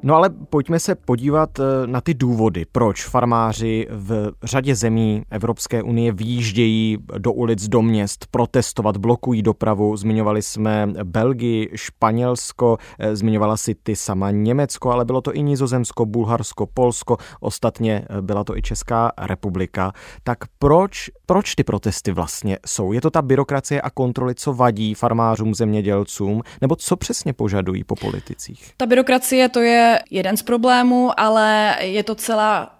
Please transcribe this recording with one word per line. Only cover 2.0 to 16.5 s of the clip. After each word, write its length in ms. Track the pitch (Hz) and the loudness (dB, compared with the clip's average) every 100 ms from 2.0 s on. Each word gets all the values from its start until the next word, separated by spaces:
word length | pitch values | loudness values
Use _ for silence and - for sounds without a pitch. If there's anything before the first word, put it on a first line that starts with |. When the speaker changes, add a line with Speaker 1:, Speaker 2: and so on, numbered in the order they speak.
Speaker 1:
ty 120 | - | -2
důvody, 520 | 139 123 117 110 87 80 | 0 0 2 2 0 -4
proč 340 | 131 117 98 - | 0 2 0 -2
farmáři 800 | 127 120 117 113 107 113 110 113 | 0 2 2 2 0 -2 -2 -4
v 400 | 110 98 110 104 - | -8 -4 -4 -4 -6
řadě 320 | 120 135 131 123 | -4 -2 0 0
zemí 460 | 120 113 110 107 - | 2 2 2 0 -4
Evropské 520 | 107 117 113 - 117 | -6 -4 -4 -4 -4
unie 280 | 110 117 117 | -2 0 0
vyjíždějí 880 | 95 110 120 113 101 113 110 110 107 - - | -2 -4 -2 -2 0 2 2 0 -2 -6 -4
do 160 | 110 | -2
ulic, 340 | 117 120 113 104 | -2 0 -2 0
do 140 | 117 | 2
měst, 440 | 113 110 101 - - | 4 2 0 -6 -6
protestovat, 680 | 120 117 - - - 107 101 | -2 0 2 0 -2 -2 0
blokují 440 | 107 120 - 117 | 0 0 2 0
dopravu. 560 | 107 104 107 101 104 107 | 2 0 0 2 0 0
Zmiňovali 440 | 104 110 107 107 | 0 0 2 0
jsme 460 | 104 110 107 107 104 - | -2 -2 0 0 0 -4
Belgii, 680 | 98 85 117 127 120 113 110 107 | -4 0 0 0 -2 -2 -4 -8
Španělsko, 1000 | - - 110 113 123 123 - - 120 110 - - | -14 0 0 2 0 -2 -6 0 2 2 -2 -6
eh, 160 | 110 107 | -4 0
zmiňovala 420 | 110 107 107 107 | 0 2 2 0
si 180 | - 104 | -2 -6
ty 120 | - 104 | -4 -4
sama 360 | - 95 98 | -2 -2 0
Německo, 600 | 104 107 131 143 - 131 | 0 2 2 0 -2 -2
ale 140 | 123 120 | 0 0
bylo 160 | 127 | -2
to 120 | 131 | -2
i 80 | - | -2
Nizozemsko, 640 | 147 139 135 127 117 - 113 | 0 0 0 0 -2 -2 -2
Bulharsko, 600 | 113 110 117 113 | 0 0 -2 -4